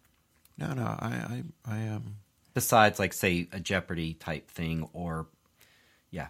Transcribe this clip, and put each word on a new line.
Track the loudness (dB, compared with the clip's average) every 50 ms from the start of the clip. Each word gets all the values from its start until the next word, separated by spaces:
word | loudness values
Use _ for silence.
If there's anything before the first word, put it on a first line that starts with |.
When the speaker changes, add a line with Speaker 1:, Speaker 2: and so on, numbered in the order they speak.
| _ _ _ _ _ _ _ _ _ _ _ -8
Speaker 1:
No, | -6 -6 -4
no, | -2 -2
I, | -2 -2 -2 -4 -4 -4 -4 -6 -6 -6 -8 -8 -10 -14 _ -8 -6
I, | -4
I, | -4 -4 -4
um, | -4 -6 -8 -10 -12 -14 -16 _ _ _ _ _ -4
Speaker 2:
Besides, | -2 2 6 8 8 8 8 6 4
like, | 0 0 0
say, | 2 2 4 4 2 0 -2
a | -6 -8
Jeopardy | -4 0 0 0 0 -2 -4 -4 -4 -4 -6
type | -6 -6 -6 -6 -6 -8 -12
thing, | -10 -6 -4 -4 -2 -4 -4 -6 -8
or, | -8 -6 -6 -4 -6 -8 -10 _ _ _ _ _ _ -20 -20 _ _ _ _ _ _ _ _
yeah. | -12 -10 -10